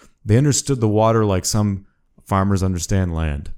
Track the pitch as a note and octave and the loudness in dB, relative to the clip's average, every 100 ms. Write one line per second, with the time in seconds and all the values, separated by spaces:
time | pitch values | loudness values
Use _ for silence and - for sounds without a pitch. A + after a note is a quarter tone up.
0 | - _ G#2 A2+ D3 B2+ - C3 A2+ G#2 | -20 _ 0 2 4 0 -2 -2 0 2
1 | A2+ A2+ G#2+ F#2 - G#2+ G#2 G2 - _ | 2 2 2 0 -2 -2 0 -2 -8 _
2 | _ _ - G2 G2 G2 F#2+ F2+ - G2 | _ _ -4 0 0 0 0 -2 -2 0
3 | F#2 E2 D#2+ C#2+ - | 0 -2 -4 -4 -8